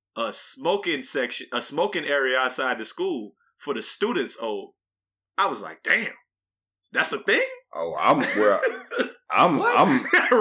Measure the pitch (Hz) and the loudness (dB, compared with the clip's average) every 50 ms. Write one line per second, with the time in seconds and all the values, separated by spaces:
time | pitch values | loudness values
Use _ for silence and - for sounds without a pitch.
0 | _ _ _ 113 113 107 104 - - - - 131 139 165 202 196 - 175 156 135 | _ _ _ -6 -6 -6 -6 -8 -10 -10 -10 -4 -2 -2 -2 0 -2 -4 -4 -4
1 | 123 - - 135 120 120 - - 127 - 123 120 120 - 143 160 190 202 - 165 | -6 -6 -4 -4 -4 -4 -6 -10 -10 -6 -6 -6 -6 -4 -2 -2 -2 -2 -2 -6
2 | 147 143 143 143 135 127 127 131 131 123 127 - 135 127 120 113 107 - - - | -4 -2 -2 0 0 0 2 2 0 0 -2 -2 -2 -2 -2 -4 -6 -10 -6 -4
3 | 185 190 160 120 107 95 _ _ _ _ _ _ - 143 135 110 - - - - | -4 -4 -4 -4 -6 -10 _ _ _ _ _ _ -8 -6 -6 -4 -4 -6 -2 -2
4 | 202 233 226 156 120 - - - 113 110 104 98 95 - _ _ _ _ _ _ | -2 0 0 -2 -4 -4 -6 -8 -6 -6 -6 -6 -8 -12 _ _ _ _ _ _
5 | _ _ _ _ _ _ - - 202 180 131 104 - 160 160 _ - - - 226 | _ _ _ _ _ _ -4 -2 -2 -2 -2 -4 -8 -12 -12 _ -2 -2 -2 0
6 | 214 - - _ _ _ _ _ _ _ _ _ _ _ _ _ _ _ - - | -2 -6 -10 _ _ _ _ _ _ _ _ _ _ _ _ _ _ _ -4 -4
7 | 160 - 151 135 - 190 226 339 523 523 - - _ _ - 80 85 85 76 69 | -2 -2 -4 -4 0 0 2 2 0 -2 -6 -14 _ _ -8 -6 -6 -6 -4 0
8 | 85 120 147 139 123 - - 104 107 101 98 87 - - - - - - - - | 4 4 4 4 2 0 0 4 4 4 4 4 2 -2 -2 -4 -12 -8 -4 -4
9 | - - - _ _ - - 107 147 180 147 - 403 466 480 131 151 190 135 240 | -4 -4 -4 _ _ -2 4 4 6 6 6 4 2 4 6 6 6 6 4 2
10 | - - - - - - 262 226 | 2 2 2 2 4 4 4 4